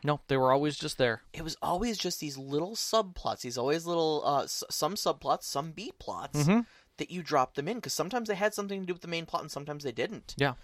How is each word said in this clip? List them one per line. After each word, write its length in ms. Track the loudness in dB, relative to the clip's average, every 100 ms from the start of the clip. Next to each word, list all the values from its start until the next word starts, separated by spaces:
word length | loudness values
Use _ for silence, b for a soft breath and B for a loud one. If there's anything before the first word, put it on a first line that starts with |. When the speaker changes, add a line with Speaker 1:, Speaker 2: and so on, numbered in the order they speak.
Speaker 1:
No, 160 | -2 -2 0
they 80 | 4
were 160 | 6
always 260 | 6 4 -2
just 200 | -4 2
there. 240 | 2 2 -6
Speaker 2:
It 120 | -10
was 120 | -8 -4
always 380 | -2 0 0 -2
just 200 | -4 -4
these 180 | -6 -8
little 320 | -2 0 0 -2
subplots, 640 | 2 2 2 -2 -4 -4
these 160 | -4 0
always 280 | 2 2 2
little, 380 | 2 4 4 2
uh, 180 | 2
s-, 200 | 0 -4 -4
some 240 | 0 0 2
subplots, 480 | 0 0 0 0
some 280 | 0 -4 -4
B 220 | -8 -12 -10
plots 420 | -8 -8 -2 2
Speaker 1:
Mm-hmm. 220 | 6 6 2 b b -10
Speaker 2:
that 120 | -6
you 140 | -6
dropped 320 | 2 2 2 -2
them 140 | -4
in, 100 | -4
'cause 120 | -4
sometimes 340 | -2 -2 -2 -2
they 80 | 0
had 180 | 0
something 280 | 0 -4 -4
to 40 | -6
do 60 |
with 80 | -6
the 60 | -6
main 180 | -6 -4
plot 160 | -6
and 60 | -4
sometimes 320 | -8 -8 -6 -6
they 80 |
didn't. 420 | -4 -4 -6 -10 -2
Speaker 1:
Yeah. 180 | -2 -2